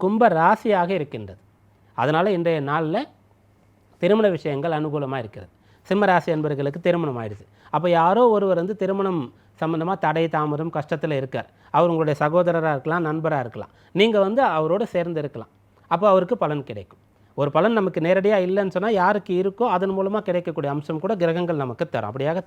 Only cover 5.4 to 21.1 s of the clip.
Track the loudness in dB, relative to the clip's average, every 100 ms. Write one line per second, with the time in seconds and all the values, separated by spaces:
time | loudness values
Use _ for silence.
5.4 | -20 _ _ _ -2 0 4 2 2 -2
6.4 | -2 -2 -4 -2 0 0 0 -4 -8 -12
7.4 | -18 _ -6 -2 2 4 4 4 4 4
8.4 | 2 0 -2 -4 -2 -2 -2 -2 -6 -12
9.4 | _ -6 -4 -2 -2 -2 0 0 0 0
10.4 | -2 -2 -4 -6 -4 -4 -2 -4 -4 -6
11.4 | -8 _ _ 2 4 4 0 0 2 2
12.4 | 2 2 0 -2 -2 -2 -2 -2 -2 -2
13.4 | -4 -10 -14 _ _ 2 4 4 2 2
14.4 | 2 2 0 0 -2 -4 -4 -4 -6 -10
15.4 | -16 _ _ _ -4 2 4 4 4 0
16.4 | -2 -2 -6 -12 -14 -20 _ _ _ -4
17.4 | 0 2 4 2 0 0 2 2 4 2
18.4 | 2 0 -2 -2 0 2 2 0 -2 -2
19.4 | -2 0 0 0 0 -2 -2 -2 -2 -4
20.4 | -4 -4 -4 -4 -6 -6 -4